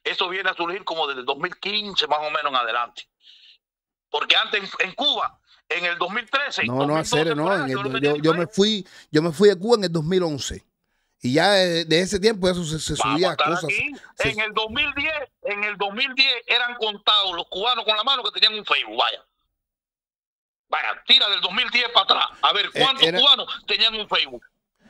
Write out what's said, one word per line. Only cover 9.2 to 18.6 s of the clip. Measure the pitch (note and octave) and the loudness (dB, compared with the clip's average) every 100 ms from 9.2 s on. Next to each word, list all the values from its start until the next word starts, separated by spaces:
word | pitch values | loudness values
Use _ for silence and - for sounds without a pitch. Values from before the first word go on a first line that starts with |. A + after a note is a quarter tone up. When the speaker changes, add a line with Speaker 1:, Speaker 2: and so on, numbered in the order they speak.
Speaker 2:
me | E3+ | 2
fui | D3 G#3 | 6 6
de | F#3 | 6
Cuba | G3+ A#3 | 4 2
en | |
el | F#3 | 2
dos | E3 | -2
mil | D#3 F#3+ | 0 0
once. | E3+ C#3+ - A2+ - _ _ _ _ _ | 0 -2 -8 -10 -16 _ _ _ _ _
Y | B2 | 0
ya | C#3 F3+ | 4 6
de, | G3+ F3+ E3+ | 6 4 2
de | E3 D#3 | 2 2
ese | F#3 G3 | 2 2
tiempo | G3+ A3 F3+ | 2 2 2
eso | F3+ | 0
se, | E3 D#3 | -2 -4
se | - | -4
Speaker 1:
Vamos | D3+ A2 | -2 0
Speaker 2:
subía | D3 F#3 | 2 2
Speaker 1:
a | |
estar | D#3+ D#3 | 2 0
Speaker 2:
cosas, | E3+ | 0
Speaker 1:
aquí. | E3 G#3+ C#4 C#4 - - | -2 -2 -4 -8 -12 -4
Speaker 2:
se | G#3 | -2
Speaker 1:
En | G#3 | -2
el | G#3+ | -2
dos | G#3+ A3 | -2 -4
mil | A#3 D4 C#4 | -2 -2 -2
diez, | D4 D#4 C4+ _ | -4 -4 -8 _
en | F3+ G3+ | -6 -4
el | G#3 G3+ | -4 -4
dos | G3+ | -6
mil | G3+ C4+ C4 | -4 -4 0
diez | C4+ B3 - | 0 0 0
eran | A#3 A#3+ | 0 0
contados | A#3+ G#3+ G3+ - G#3+ G3 E3+ | -4 -6 -4 2 2 2 -4
los | F3 | -8
cubanos | F3+ A3 A#3+ | -4 -2 -2
con | G#3+ G#3+ | 0 -2
la | |
mano | A3+ C4+ | 0 -2
que | G#3 | -2
tenían | - G#3+ | 0 -2
un | G#3+ | 0